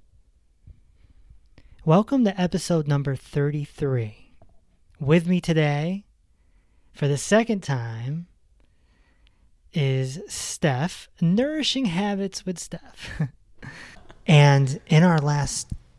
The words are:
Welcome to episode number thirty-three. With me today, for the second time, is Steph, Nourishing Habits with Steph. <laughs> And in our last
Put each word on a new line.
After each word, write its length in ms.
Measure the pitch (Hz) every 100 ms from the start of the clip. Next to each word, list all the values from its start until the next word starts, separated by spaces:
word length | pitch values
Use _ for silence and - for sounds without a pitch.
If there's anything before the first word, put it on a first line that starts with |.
| _ _ _ _ _ _ - - _ _ _ _ - - _ - - -
Welcome 420 | 156 170 220 277 214
to 120 | 185
episode 480 | 180 180 - 170 147
number 300 | 143 139 131
thirty-three. 1200 | - 143 143 147 143 - 143 127 110 - - - - - _ _ _ -
With 260 | 139 170 165
me 140 | 180
today, 640 | - 156 147 143 165 196 - _ _ _ _ _ _ _ _
for 160 | - 143
the 80 | 139
second 440 | - 208 233 208
time, 640 | 151 131 117 113 127 160 175 _ _ _ _ _ _ _ _ _ _ _ _ _ _
is 460 | 165 135 131 131 147 415
Steph, 840 | - - - 160 127 175 - - -
Nourishing 640 | 165 202 277 311 262 262
Habits 640 | 240 165 208 202 196 - 185
with 120 | 175
Steph. 520 | - 165 - - - -
<laughs> 80 | 143 - _ - - - - - - - -
And 540 | 147 143 139 135 143 -
in 160 | 156
our 160 | 180 160
last 500 | 143 147 135 - - - _